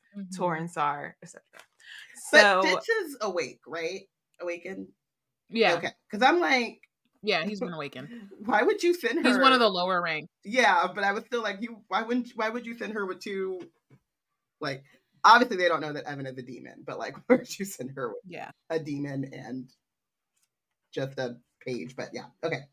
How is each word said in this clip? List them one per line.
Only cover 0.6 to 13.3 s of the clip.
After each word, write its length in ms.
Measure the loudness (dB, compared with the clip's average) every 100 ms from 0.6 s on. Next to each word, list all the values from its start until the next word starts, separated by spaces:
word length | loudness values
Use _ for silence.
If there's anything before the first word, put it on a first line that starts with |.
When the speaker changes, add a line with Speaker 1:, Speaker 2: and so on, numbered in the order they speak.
| -4
Speaker 2:
Sar, 460 | -4 -2 -4 -10 -14
et 60 | -20
cetera. 140 | -20 _ -20 -20 _ -20 -20 -20 -18 6
Speaker 3:
But 100 | 8
Speaker 2:
So 200 | 8 6
Speaker 3:
Fitz 260 | 4 2 0
is 280 | -2 -2 -6
awake, 400 | -4 -2 -6 -10 -12
right? 360 | -6 -6 -8 -14 _ _ -10
Awakened? 460 | -8 -8 -10 -12 -14 _ _ _ _ _ _
Speaker 1:
Yeah. 260 | 2 2 2
Speaker 3:
Okay. 140 | -2 -8 _
'Cause 100 | 2
I'm 180 | 4 4
like, 400 | 4 2 0 -8 _ _ _ _
Speaker 1:
Yeah, 220 | -2 -2 -2
he's 140 | -6
been 120 | -6
awakened. 360 | -6 -8 -10 -16 -16 -20
Speaker 3:
<laughs> 160 | -10 0
Why 160 | 4
would 200 | 4 4
you 100 | 2
send 300 | 2 0 2 4
her? 40 |
Speaker 1:
He's 100 | 6
one 140 | 6
of 60 | 6
the 100 | 4
lower 320 | 2 0 0
ranks. 260 | 0 -4 -8 _
Speaker 3:
Yeah, 440 | -2 4 6 6 2
but 100 | 0 -2
I 80 |
was 100 | -2 -4
still 160 | -4
like, 160 | -4 -6
you, 200 | -10 -12 -4
why 140 | -4
wouldn't, 260 | 0 -2 -2 -4
why 140 | -4
would 160 | -4 -8
you 120 | -10
send 160 | -8
her 120 | -6 -6
with 140 | -8
two, 400 | -8